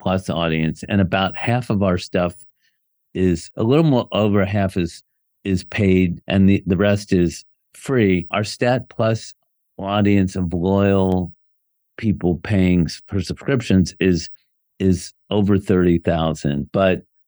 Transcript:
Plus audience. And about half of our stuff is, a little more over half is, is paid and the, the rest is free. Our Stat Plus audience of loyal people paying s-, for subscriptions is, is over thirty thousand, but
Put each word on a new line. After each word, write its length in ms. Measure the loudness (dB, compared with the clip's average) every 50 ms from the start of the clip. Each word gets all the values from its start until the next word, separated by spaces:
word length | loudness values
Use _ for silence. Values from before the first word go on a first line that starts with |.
Plus 280 | -4 -2 -2 -2 -2 -4
audience. 540 | -4 -2 -2 -2 0 0 -2 -2 -4 -6 -6 -2
And 120 | 0 0
about 360 | 0 0 0 0 0 -2 -4
half 340 | -6 -4 -2 -2 -2 -2 -2
of 100 | -2 0
our 160 | 0 0 -2
stuff 380 | -2 -4 -4 -4 -2 -2 -4 -6 -10 _ _ _ _ _ _ _ _ _ _ _ _ _ _ -4
is, 380 | 0 0 0 0 -2 -4 -10 _
a 60 | -2
little 220 | 0 2 2 4 4
more 240 | 4 2 0 0 -2
over 340 | -2 0 0 2 2 0 0
half 320 | 0 0 -2 -2 -2 -2
is, 280 | -2 -4 -4 -6 -12 -20 _ _ _ _ _ _ _ -4
is 180 | -4 -4 -4
paid 580 | -4 -6 -4 0 2 4 4 4 2 2 -2 -6 -6
and 220 | -2 2 4 4 4
the, 140 | 4 2 0
the 100 | 0 0
rest 360 | 2 2 2 0 -2 -2 0
is 320 | 0 2 2 0 -2 -6 -14 _ _ _ _ _
free. 540 | _ -12 -6 -2 0 2 2 2 2 0 -2 -4
Our 100 | -6 -6
Stat 460 | -6 -6 -6 -4 -2 0 0 -2 -4 -8
Plus 440 | -6 -4 -2 -2 -2 -4 -6 -14 -20 _ _ _ _ _ _ _ _ -10
audience 560 | -6 -2 0 2 2 4 4 2 2 0 -2
of 180 | -4 -4 -4
loyal 800 | -4 -2 0 0 2 2 2 2 2 2 2 2 0 0 -2 -4 -10 _ _ _ _ _ _ _ _ _ _ _ _
people 400 | -4 -2 -2 -2 0 0 -2 -2 -2
paying 480 | -4 -2 0 2 2 2 2 2 0
s-, 140 | -2 -4 -10 _
for 140 | _ -6 -6
subscriptions 720 | -6 -6 -10 -8 -4 -4 -2 -2 0 2 2 2 2 2 -2 0
is, 280 | 0 0 2 0 -2 -8 _ _ _ _ _ _ _ _ _ -2
is 340 | 0 0 0 0 -4 -10 -20 _ _ -4
over 260 | -2 0 2 2 0
thirty 420 | 0 2 0 2 2 4 2 2 2
thousand, 720 | 0 -2 -2 0 -2 -2 -4 -4 -4 -4 -4 -4 -6 -4
but 300 | -2 0 2 2 0 -2 -6 _ _ _ _